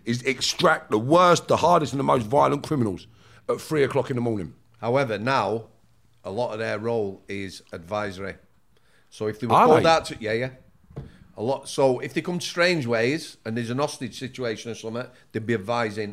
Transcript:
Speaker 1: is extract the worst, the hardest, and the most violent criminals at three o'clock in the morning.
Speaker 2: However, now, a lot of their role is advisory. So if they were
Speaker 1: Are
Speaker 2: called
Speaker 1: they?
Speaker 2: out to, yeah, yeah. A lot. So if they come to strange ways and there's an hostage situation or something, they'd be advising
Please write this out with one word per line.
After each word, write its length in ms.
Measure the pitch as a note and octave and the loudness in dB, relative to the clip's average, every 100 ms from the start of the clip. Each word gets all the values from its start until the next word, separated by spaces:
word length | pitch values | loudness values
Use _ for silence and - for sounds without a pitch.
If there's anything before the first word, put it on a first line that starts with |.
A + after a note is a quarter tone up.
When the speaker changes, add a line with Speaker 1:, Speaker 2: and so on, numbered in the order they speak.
Speaker 1:
is 160 | - A#2+ | -6 -4
extract 680 | B2+ C3 - - E3+ D#3 - | -2 -2 -4 0 2 2 0
the 80 | G#2+ | -2
worst, 500 | B2 E3+ F3+ E3 - | 4 6 6 6 4
the 80 | A#2+ | 2
hardest, 380 | D3+ F3 C#3+ | 6 4 2
and 60 | C3+ | -2
the 40 | |
most 220 | C3+ C#3+ G#2+ | 2 2 2
violent 360 | C#3 C#3 C#3+ | 2 4 2
criminals 420 | A2+ D3+ A2 F2 - - - - - | -2 0 0 -2 -14 -20 -20 -20 -4
at 140 | A#2 | -4
three 200 | - D#3 | -2 0
o'clock 280 | C3 C3+ B2 | 2 0 -2
in 60 | B2+ | -2
the 40 | |
morning. 320 | A#2+ G#2+ E2 - _ _ | -2 -2 -6 -12 _ _
Speaker 2:
However, 340 | A2 C3 C3 G#2 | -2 0 0 -2
now, 500 | A2 C3+ G2+ A2 A2 _ _ _ _ _ | 0 0 0 -2 -6 _ _ _ _ _
a 80 | F#2 | -10
lot 220 | G2+ A#2+ | -6 -4
of 60 | G#2+ | -4
their 200 | A2+ G#2+ | -4 -4
role 440 | A2+ A#2 G2+ F#2+ - | -2 -2 -4 -6 -10
is 340 | G2 G2 - - | -8 -8 -12 -16
advisory. 640 | F#2 E2 G#2 G#2 F#2 F#2+ F2+ _ _ _ _ _ _ _ | -16 -8 -6 -6 -8 -12 -12 _ _ _ _ _ _ _
So 180 | - G#2+ | -6 -6
if 120 | G#2+ | -4
they 60 | A#2+ | 2
were 80 | |
Speaker 1:
Are 100 | C3 A#3 | 6 8
Speaker 2:
called 180 | - | 8
Speaker 1:
they? 40 | C3+ | 6
Speaker 2:
out 160 | D#3+ - | 4 0
to, 100 | D3+ | -8
yeah, 120 | G#2+ | -4
yeah. 180 | A2+ B2+ - _ _ _ - - - - - | -4 -4 -10 _ _ _ -16 -16 -20 -20 -8
A 40 | |
lot. 240 | A2 C3+ - | -4 -4 -6
So 320 | - C3+ B2 | 2 2 2
if 120 | D3 | -2
they 80 | - | -6
come 200 | D#3+ F3 | -4 -6
to 60 | - | -6
strange 400 | F3+ F3 F3 A#2+ | 0 2 2 0
ways 520 | A#2 A#2+ D#3 - - A2+ | 0 0 0 -6 -12 -8
and 100 | A2+ | -6
there's 140 | A#2 | -4
an 80 | B2 | -2
hostage 400 | D3 - B2 - | -4 -4 -10 -10
situation 520 | B2+ C3 B2 G#2+ A#2 | -12 -8 -6 -6 -8
or 40 | |
something, 320 | A2 A2+ A2+ B2+ - _ | -10 -8 -8 -10 -14 _
they'd 140 | A#2 G#2+ | -6 -2
be 80 | |
advising 580 | A2+ G2 A#2+ A2+ G#2 G#2 | -2 0 -2 -2 -4 -8